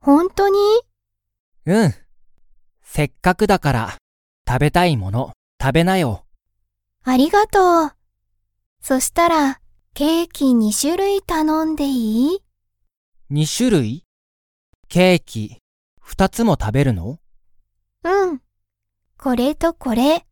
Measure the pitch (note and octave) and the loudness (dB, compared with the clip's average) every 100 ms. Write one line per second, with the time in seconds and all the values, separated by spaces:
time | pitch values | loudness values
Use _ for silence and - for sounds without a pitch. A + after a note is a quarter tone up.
0 | - C#4+ F4+ - G4+ G4 G#4 A4 - _ | 4 4 2 0 0 2 2 0 -2 _
1 | _ _ _ _ _ _ - G3+ G3 - | _ _ _ _ _ _ -2 2 2 0
2 | - _ - - _ _ _ _ _ - | -14 _ -20 -20 _ _ _ _ _ -4
3 | D3 _ - F#3 G#3 F#3+ D3 A#2+ A2 - | -4 _ -2 0 0 0 0 -2 -4 -12
4 | _ _ _ _ - B2+ D3 F3 F3+ C3+ | _ _ _ _ -4 0 0 2 0 0
5 | F#2 G#2 E2 - _ _ C3 D3+ E3+ F#3+ | -4 -6 -6 -12 _ _ -2 0 2 0
6 | D3 G2+ _ _ _ _ _ _ _ _ | -2 -4 _ _ _ _ _ _ _ _
7 | - B3+ D4 G4+ G#4+ G4+ F4+ E4+ D4+ _ | -2 2 2 2 2 2 4 2 0 _
8 | _ _ _ _ _ _ _ _ - C4 | _ _ _ _ _ _ _ _ -4 -4
9 | - - E4+ D#4+ C#4+ C4+ _ _ _ - | -2 0 2 2 0 -2 _ _ _ -4
10 | C#4+ E4 E4+ - C4+ A#3+ G#3+ G#3+ C#4 F4+ | -2 0 -2 -2 0 2 0 -2 -2 -2
11 | G4 G4 - E4 - D#4 D#4+ D#4 C#4+ C4 | -2 -2 -4 -2 0 0 -2 -4 -4 -2
12 | A3 A3 C4+ G4 _ _ _ _ _ _ | -2 0 0 -2 _ _ _ _ _ _
13 | _ _ - C#3+ D#3 - B3+ F#3+ A2+ C3+ | _ _ -6 -2 -2 0 0 0 0 -8
14 | _ _ _ _ _ _ _ _ _ F3 | _ _ _ _ _ _ _ _ _ 2
15 | F#3 F3+ - A2+ G#2+ - _ _ _ _ | 4 2 -2 -10 -10 -14 _ _ _ _
16 | - - F#3+ - A#3 D3+ G#2 A#2 C#3+ G2+ | -18 -2 -2 0 0 0 -2 0 0 -2
17 | E2+ D#3 _ _ _ _ _ _ _ _ | -6 -14 _ _ _ _ _ _ _ _
18 | E4 G4 F#4+ C#4+ _ _ _ _ _ _ | -2 0 0 -4 _ _ _ _ _ _
19 | _ _ - A#3 B3+ D4+ E4 E4 C4+ A3+ | _ _ -4 -2 -2 -2 -4 -4 -6 -2
20 | C4+ E4 _ | 0 0 _